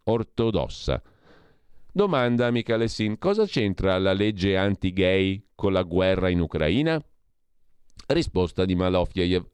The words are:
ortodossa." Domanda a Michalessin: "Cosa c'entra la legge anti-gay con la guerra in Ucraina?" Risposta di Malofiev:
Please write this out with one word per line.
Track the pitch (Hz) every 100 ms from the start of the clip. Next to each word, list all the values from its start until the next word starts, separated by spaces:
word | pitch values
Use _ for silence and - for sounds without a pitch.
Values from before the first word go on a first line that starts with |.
| -
ortodossa." | 113 - - 113 98 67 - - 64 - _ _ - _ _ _ - -
Domanda | 180 202 147 123 120 120
a |
Michalessin: | 120 110 113 113 - 107 107
"Cosa | 180 208 208
c'entra | - 101 90 95 92
la | 95
legge | 95 107 101 98 95
anti-gay | 98 98 92 92 92 95 95 98 -
con | - 101
la | 92
guerra | 90 87 92 92 92
in | 87
Ucraina?" | 82 78 78 104 160 160 - _ _ _ _ _ _ _ - - -
Risposta | 156 156 92 90 - 92
di |
Malofiev: | 90 92 92 85 95 90 90 -